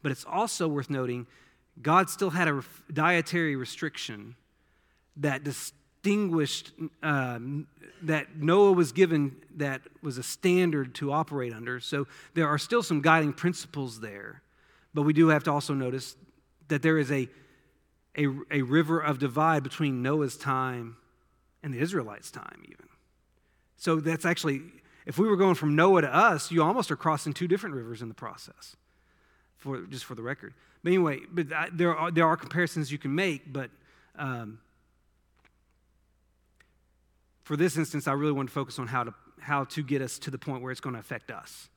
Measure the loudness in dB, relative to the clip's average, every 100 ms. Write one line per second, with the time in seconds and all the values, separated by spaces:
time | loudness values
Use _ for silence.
0 | -4 -6 -6 -4 -4 -2 -2 -2 -4 -4
1 | -4 -6 -10 _ _ _ _ -6 2 4
2 | 2 -2 -2 0 0 0 -6 -20 -8 0
3 | 4 2 2 -2 0 -2 -6 -8 -8 -8
4 | -12 -12 -16 -20 _ _ _ _ _ _
5 | _ -4 -2 -2 -6 -8 -12 _ _ _
6 | 0 0 2 0 0 -4 -10 -12 -14 _
7 | -2 0 -2 -6 -8 -8 -10 _ -20 -10
8 | -2 -2 -2 -2 4 8 8 8 4 4
9 | 4 4 0 -4 -20 -6 -6 -6 -12 _
10 | -10 -8 -8 -2 2 4 4 0 -4 -6
11 | -2 -2 -2 -4 -6 -8 -8 -8 -4 -4
12 | -4 -10 -6 0 2 2 2 0 2 2
13 | 6 6 4 0 -2 -2 -8 -8 -8 -8
14 | -14 -14 -16 -18 _ _ _ _ _ 0
15 | 4 8 8 6 4 -2 -2 -2 -2 -6
16 | -10 -18 -20 _ _ _ _ 0 4 2
17 | 2 -2 -2 -8 -20 _ _ _ _ _
18 | _ -2 0 -2 -4 -2 2 2 4 0
19 | 0 0 0 2 4 2 -2 -4 -2 0
20 | 0 0 -2 -4 -2 -2 -2 -6 -10 -16
21 | _ _ _ _ _ _ -8 -4 -2 -2
22 | -6 -12 -16 -16 -16 -18 -20 -20 -20 _
23 | _ _ _ _ _ _ _ _ 0 0
24 | 0 -2 -2 0 -2 -4 -8 -20 _ _
25 | -8 0 2 6 4 4 2 6 6 6
26 | 6 6 6 4 0 2 2 2 -2 -2
27 | 0 -2 -4 -4 -2 -2 -2 -10 -10 -10
28 | -12 -10 -14 -14 -20 -20 -20 -20 _ _
29 | _ _ _ _ _ _ -10 -10 -10 -14
30 | -12 -10 -8 -8 -12 -20 _ _ 0 2
31 | 2 0 -6 -6 -4 -4 -4 0 2 2
32 | 0 4 4 2 -2 -2 -2 -2 -6 -6
33 | -4 -2 -2 -4 -8 -10 -10 _ _ _
34 | _ -10 -8 -8 -10 -16 _ _ _ _
35 | _ _ _ _ _ _ _ _ _ _
36 | _ _ _ _ _ _ _ _ _ _
37 | _ _ _ _ -6 2 2 2 -2 -2
38 | -2 0 0 0 -2 -4 -6 -8 -4 -4
39 | -4 -10 _ -18 -4 -4 -2 -6 -4 -4
40 | -4 -8 -10 -8 -8 -8 -8 -10 -8 -10
41 | -10 -12 -12 -16 -16 -20 -20